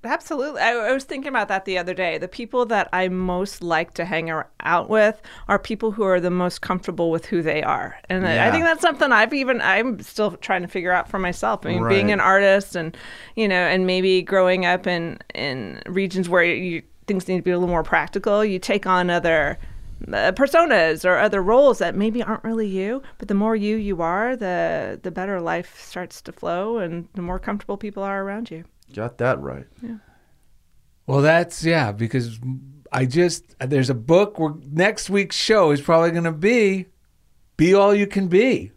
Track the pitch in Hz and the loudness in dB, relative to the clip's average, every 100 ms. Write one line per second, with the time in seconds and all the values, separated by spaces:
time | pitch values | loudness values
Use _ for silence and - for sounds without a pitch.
0 | 233 320 - 302 285 277 226 240 214 269 | -4 -6 -4 -6 -6 0 0 0 0 -2
1 | 269 285 277 262 202 190 190 185 175 185 | -4 -10 -4 -2 -2 -4 -2 -4 -4 -2
2 | 175 160 160 - 233 247 233 214 - 185 | -2 -2 -8 -10 -4 -2 0 0 0 0
3 | 185 185 185 180 196 - 175 160 170 - | 0 0 -2 -2 -4 -6 -2 -2 -2 -6
4 | 175 165 165 160 - _ - 170 - 220 | -4 -4 -4 -6 -6 _ 0 0 2 4
5 | 208 214 - - - 202 - 220 220 208 | 4 2 -16 -18 -2 -2 -2 -4 -4 0
6 | 196 180 180 180 180 - - 185 185 170 | 2 2 2 0 -2 -4 -4 -4 -4 -2
7 | 170 160 - 180 156 151 - 147 - - | 0 0 -2 -2 0 0 0 -2 -4 -12
8 | - 185 185 165 214 320 330 330 349 311 | -6 -2 0 2 2 2 2 2 0 2
9 | 285 226 233 285 262 247 - 190 247 214 | 4 4 4 0 0 0 2 0 0 -6
10 | - - 208 175 - 185 175 190 175 180 | -10 -4 -4 -4 -4 -4 -2 -4 0 0
11 | - 196 180 175 214 208 160 180 180 196 | -2 -4 -4 -2 -4 -2 -4 -2 2 2
12 | 202 202 - 190 202 196 196 180 160 - | 2 2 4 4 6 4 0 -8 -8 -10
13 | - - - - 214 185 175 185 185 185 | -18 -18 -12 -2 0 2 2 2 2 2
14 | 190 185 175 190 185 185 180 180 185 175 | 4 2 2 2 4 2 2 0 0 -4
15 | 170 - - - 139 131 98 65 - 185 | -4 -12 -12 -8 -6 -6 -10 -12 -6 -2
16 | 196 180 175 175 170 139 180 165 _ - | -2 -2 0 2 2 0 -4 -8 _ -18
17 | - 190 180 185 180 175 180 170 160 165 | -4 -4 -2 -2 0 0 0 0 0 0
18 | 151 202 208 208 214 185 - 196 185 185 | 0 -4 0 0 0 -2 -2 -2 2 2
19 | 180 175 165 160 143 - - - - - | 2 0 2 2 0 -4 -12 -14 -14 -14
20 | - 101 135 185 269 330 339 214 160 156 | -6 0 0 2 4 4 4 4 4 2
21 | 180 170 208 196 185 240 285 233 175 190 | 2 2 2 2 4 6 6 4 -2 -2
22 | 214 233 208 220 226 226 214 190 196 262 | -2 -2 -4 -6 -4 -4 -4 -4 -4 -6
23 | - - - 196 214 220 208 220 202 175 | -10 -16 -2 0 2 0 0 -2 -2 -2
24 | 165 185 233 254 196 175 165 160 98 - | -2 -2 -2 -4 -4 -2 -2 -2 -6 -8
25 | 185 160 190 190 165 170 175 - - - | -8 -8 -6 -4 -4 -4 -6 -18 -14 -12
26 | 180 - - - 180 175 208 233 175 170 | -12 -14 -18 -10 -6 -4 -4 -4 -4 -8
27 | 170 - 175 180 - 202 - 202 208 202 | -10 -10 -8 -6 -6 -8 -6 -8 -8 -8
28 | 196 196 196 208 233 165 165 _ _ - | -6 -6 -6 -8 -10 -14 -18 _ _ -10
29 | 117 - 120 73 69 67 64 _ 233 220 | -8 -2 -2 -2 -4 -12 -16 _ -14 -14
30 | _ _ _ _ _ _ _ _ _ _ | _ _ _ _ _ _ _ _ _ _
31 | - 139 147 165 170 - 160 165 117 101 | -2 2 4 4 2 -4 0 0 0 -2
32 | 117 127 117 113 127 131 135 - - 131 | -2 -2 -4 -8 -10 -10 -14 -20 -8 -2
33 | 131 151 175 170 _ _ 131 143 127 123 | 0 2 0 0 _ _ 0 2 2 -2
34 | 117 175 202 208 156 156 135 151 196 202 | 4 4 4 0 -4 -4 -6 0 0 0
35 | - 202 196 - - 214 165 147 147 165 | -2 0 0 -2 2 4 6 4 4 4
36 | 170 165 170 156 196 240 202 190 185 _ | 4 2 -2 0 2 4 4 2 -6 _
37 | _ _ _ _ _ - 165 196 202 208 | _ _ _ _ _ 2 6 6 6 4
38 | 202 202 185 180 254 208 95 | 2 0 4 4 4 2 -4